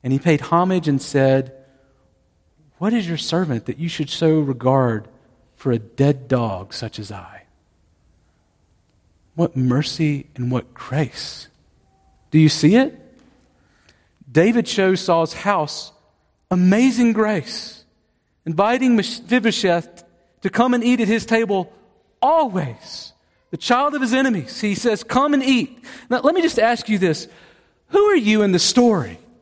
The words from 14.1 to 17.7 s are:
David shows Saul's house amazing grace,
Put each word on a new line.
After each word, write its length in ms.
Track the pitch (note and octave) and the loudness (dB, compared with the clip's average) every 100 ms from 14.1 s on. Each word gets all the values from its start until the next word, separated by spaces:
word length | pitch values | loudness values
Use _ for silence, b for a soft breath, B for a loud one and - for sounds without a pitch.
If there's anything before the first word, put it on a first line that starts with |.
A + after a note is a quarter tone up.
| b - | b -2
David 360 | B2+ F#3+ A#3 - | 2 4 2 -2
shows 340 | - F#3+ F#3 | 0 0 0
Saul's 320 | - E3 E3 | 0 0 0
house 600 | - G3+ G3 D3 - - _ _ _ _ _ _ | -4 -2 -2 -4 -8 -16 _ _ _ _ _ _
amazing 600 | F3+ F3+ G3+ C4 A3+ A#3+ | 2 4 4 2 2 0
grace, 720 | A3 G#3+ G3+ C3+ - - | 2 0 -2 -6 -14 -14